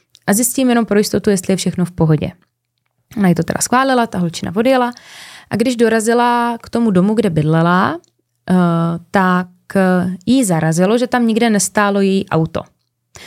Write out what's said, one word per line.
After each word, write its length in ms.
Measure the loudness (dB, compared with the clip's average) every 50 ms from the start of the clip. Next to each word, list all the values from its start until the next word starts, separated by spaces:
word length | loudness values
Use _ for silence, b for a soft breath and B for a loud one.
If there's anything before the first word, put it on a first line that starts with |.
| b b _ _ -4
a 60 | -2 -2
zjistím 360 | 0 0 -2 -2 0 0 2
jenom 160 | 2 2 0
pro 120 | 0 0
jistotu, 320 | 0 0 0 -2 -2 0 0
jestli 240 | 0 0 0 -2 -2
je 40 |
všechno 280 | -2 -2 -4 -2 -2 -4
v 60 | -2
pohodě.“ 400 | 0 0 2 2 2 0 0 -6 -10 _ _ _ _ _ _ _ _ _ _ _ _ _ _ -10 -4
Ona 120 | 0 2 2
jí 60 | 2
to 80 | 0 0
teda 180 | -4 -4 -4
schválila, 460 | -2 0 0 0 2 2 0 0 0
ta 100 | -2 -2
holčina 340 | -4 -4 -4 -6 -8 -8 -6 -4
odjela 360 | -2 0 2 2 0 0 -2 -6 B B B B B B B B B B B
a 60 | -4
když 200 | -2 -2 -2 0
dorazila 840 | 2 2 2 2 0 0 0 0 2 2 2 0 0 -2 -4 -6 -8
k 80 | -10 -6
tomu 220 | -2 0 0 2
domu, 220 | 2 2 2 2 2
kde 160 | 0 0 0
bydlela, 680 | 0 0 0 2 2 2 2 2 2 2 0 0 -2 -6 _ _ _ _ _ _ _ _ -4 -2
eh, 40 | 0 2 2 2 0 0 -2 -2 -4 -6 -8 _
tak, 360 | -2 0 2 2 0 0 -2 -6 _ _ _ -4 -2
eh, 400 | 0 2 2 2 0 0 -2 -6 -6 -2
jí 180 | 0 0 2 2
zarazilo, 540 | 0 0 0 0 0 0 0 2 2 2
že 100 | 0 0
tam 200 | -2 -2 0 0
nikde 220 | 0 0 2 2 2
nestálo 520 | 2 0 -2 -2 -2 0 0 0 2 0
její 280 | 0 2 0 0 -2 -2
auto. 320 | -2 -2 -2 -2 -4 -8 -10 -10 _ _ _ _ _ _ _ _ B B B